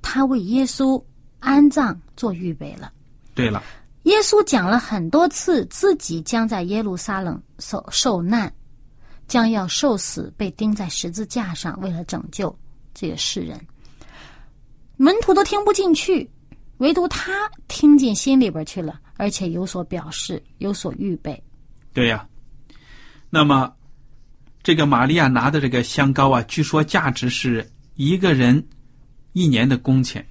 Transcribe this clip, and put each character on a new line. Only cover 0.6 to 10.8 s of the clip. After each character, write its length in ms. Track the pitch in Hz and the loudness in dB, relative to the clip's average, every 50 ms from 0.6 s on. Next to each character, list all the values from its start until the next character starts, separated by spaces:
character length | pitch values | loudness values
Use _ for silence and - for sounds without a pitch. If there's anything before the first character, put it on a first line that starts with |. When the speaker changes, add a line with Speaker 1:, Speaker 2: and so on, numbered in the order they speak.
| 269 | 0
Speaker 1:
稣 380 | 247 - - 269 269 262 254 - - - - - - _ - | 0 0 0 2 2 2 0 -2 -10 -20 -20 -20 -20 _ -8
安 280 | - 262 277 285 294 294 | -2 2 6 8 8 6
葬 320 | 269 311 277 220 - 175 - - - | 6 4 0 0 -2 -6 -12 -20 -12
做 160 | - - 226 190 | -6 -6 -6 -4
预 200 | 170 185 175 160 | -4 -6 -8 -8
备 220 | - - 143 143 | -8 -10 -14 -14
了。 160 | - - - - - - - - - _ - - | -16 -18 -18 -20 -20 -20 -20 -20 -20 _ -14 -4
Speaker 2:
对 160 | - 127 113 | -2 -2 0
了。 120 | 104 98 - - - - - - - - - | 0 -4 -8 -10 -20 -20 -20 -20 -20 -2 2
Speaker 1:
耶 120 | 320 392 427 | 2 4 4
稣 240 | 415 - - 415 392 | 4 4 4 2 2
讲 240 | - - 226 180 180 | 4 2 0 2 2
了 100 | 208 240 | 0 0
很 300 | - - 220 202 165 165 | 0 -2 -6 -4 -4 0
多 180 | - 302 339 285 | 2 2 2 2
次 360 | - - - - 349 269 - | 0 -2 0 0 0 0 0
自 280 | - - - - 403 370 | -4 -6 -2 2 2 2
己 240 | 294 - - 165 165 156 | 0 -2 -6 -8 -6 -6
将 240 | - - 226 226 | -4 -2 -2 -2
在 160 | 226 226 196 175 | -2 -2 -4 -4
耶 180 | 175 202 214 220 | -4 -4 -4 -2
路 140 | 208 185 | -4 -6
撒 240 | 175 - - 202 190 | -6 -6 -6 -6 -6
冷 200 | 190 175 - - - _ _ - | -4 -6 -8 -8 -12 _ _ -16
受， 280 | - - - - - - | -12 -8 -8 -8 -8 -4
受 320 | - - - 269 214 175 170 | -4 -2 0 0 0 0 0
难， 300 | 175 220 233 208 - - - - - - - - - - - - - - - - - | 0 0 0 0 -4 -8 -14 -20 -20 -20 -20 -20 -20 -20 -20 -20 -20 -20 -20 -14 -2
将 200 | - 247 226 226 | 2 2 2 4
要 200 | 226 214 185 180 | 2 0 -2 -2
受 280 | - - - 285 233 | -4 0 2 2 2
死， 360 | 196 - - - - - - - | 2 -2 -4 -6 -6 -8 -12 -8
被 140 | - 214 190 - | -6 -6 -6 -4
钉 220 | - 220 214 214 | -4 -2 -2 -2
在 140 | 208 | -2